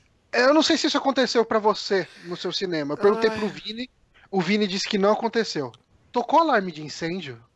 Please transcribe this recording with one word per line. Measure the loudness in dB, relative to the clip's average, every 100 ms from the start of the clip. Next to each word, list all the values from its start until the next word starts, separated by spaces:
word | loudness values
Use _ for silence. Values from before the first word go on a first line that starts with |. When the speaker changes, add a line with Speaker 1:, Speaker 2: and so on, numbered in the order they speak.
| _ _ _
Speaker 1:
eu | 2 6
não | 6
sei | 4 2
se | 0
isso | -2
aconteceu | 0 2 2 2
pra | 2 2
você | 2 0 0 -2 -2 -10 -12
no | -8
seu | -6
cinema. | -6 -4 -4 -4
Eu | 0
perguntei | 2 4 0
Speaker 2:
Ai. | -2
Speaker 1:
pro | -6
Vini, | -8 -12 -12 -12 _ _ _ _
o | -4
Vini | 0 0 0
disse | -2 -2
que | 0
não | 2
aconteceu. | 2 0 -2 -4 -4 -8 -10 _ _ _
Tocou | -6 2 4
alarme | 4 2 0
de | -8
incêndio? | -12 -8 -8 -6 -10 -14 _